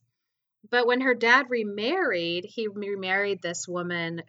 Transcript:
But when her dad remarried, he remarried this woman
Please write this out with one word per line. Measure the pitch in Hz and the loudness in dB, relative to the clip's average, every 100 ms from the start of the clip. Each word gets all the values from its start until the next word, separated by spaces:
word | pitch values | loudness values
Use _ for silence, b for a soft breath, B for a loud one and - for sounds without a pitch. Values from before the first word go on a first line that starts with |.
| _ _ _ _ _ _ 214 | _ _ _ _ _ _ -2
But | 247 240 | 2 4
when | 247 | 4
her | 262 240 | 2 2
dad | 233 254 254 | 6 4 4
remarried, | 247 214 202 220 370 311 180 170 175 196 | -2 -2 -2 -2 0 0 0 -2 -4 -6
he | - 214 | -6 -4
remarried | 202 202 196 185 190 202 190 | -4 -6 -4 -2 0 0 -2
this | 175 175 - | -4 -6 -6
woman | 175 175 175 170 170 | -6 -4 -2 -4 -6